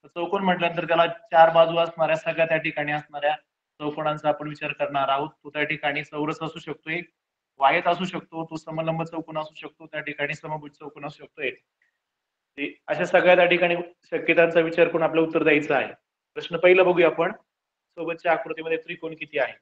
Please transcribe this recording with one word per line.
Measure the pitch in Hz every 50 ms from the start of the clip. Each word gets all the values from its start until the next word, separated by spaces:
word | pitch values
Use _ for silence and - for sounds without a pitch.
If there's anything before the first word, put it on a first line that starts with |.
| _
तर | 147
चौकोन | _ 175 170 175 180 196 196
म्हटल्यानंतर | 190 180 170 170 170 170 170 165
त्याला | 160 165 165 170
चार | 165 165 - - - 175 165 165 165
बाजू | 165 165 165 160 170
असणाऱ्या, | 170 165 165 - 165 160 151 160
सगळ्या | 156 - 170 160 156 165
त्या | 160 160 156
ठिकाणी | 156 160 151 151 147 147
असणाऱ्या | 147 151 147 _ 151 147 143 147 151 - _ _ _ _ _ _ _ _
चौकोनांचा | 151 147 147 156 151 151 151 151 - 151
आपण | 147 - 151
विचार | 151 147 147 156 147 143
करणार | _ 147 143 - 139 135 135
आहोत. | 135 139 147 160
तो | _ _ _ 147
त्या | - 151 147
ठिकाणी | 147 156 147 - 147 143 151 151
चौरस | - 156 151 151 151 156 - 160
असू | 156 - 165
शकतोय, | - 165 143 - _ 156 160 175 175 _ _ _ _ _ _ _ _ _ _ _
वायत | 135 139 156 175 180
असू | 175 175 170 185
शकतो, | 185 185 165 - _ - 165 160
तो | - 160
समलंब | 156 - 165 160 160 160 160 160 165 165
चौकोन | 165 170 165 160 - 160
असू | 156 156 156 _
शकतो, | - - 151 _ _ 165
त्या | 156 - 151
ठिकाणी | 147 151 143 147 143 143 156
समभुज | 151 - 156 156 151 147 147
चौकोन | 147 _ 156 143 - 156 147
असू | 139 143 - 147
शकतोय. | - _ - 147 123 - _ _ _ _ _ _ _ _ _ _ _ _ _ _ _ _ _ _ _ _
ते | 143 143 143 - _ _
अशा | - 156 151 175
सगळ्या | 175 - 180 165 180 180
त्या | 180 175
ठिकाणी | 175 180 175 180 175 170 170 175 - _ _ _ _
शक्यतांचा | 175 156 160 165 165 165 165 165 160 175
विचार | 160 165 165 175 170
करून | 160 170 165 165
आपलं | 151 160 165
उत्तर | 160 160 160 160 156
द्यायचं | 156 156 156 147 143 147
आहे. | 127 113 104 - _ _ _ _ _ _ _ _
प्रश्न | 151 147 - 170
पहिला | 160 180 180 185 185 185
बघूया | 185 180 165 170
आपण, | 156 156 - 165 185 226 - _ _ _ _ _ _ _ _ _ _ _
सोबतच्या | 175 165 165 170 165 - 175
आकृतीमध्ये | 160 160 165 160 160 160 160 165 165
त्रिकोण | 160 - - 170 160 160 160 160
किती | 160 156 147 143 143
आहे. | 127 113 - _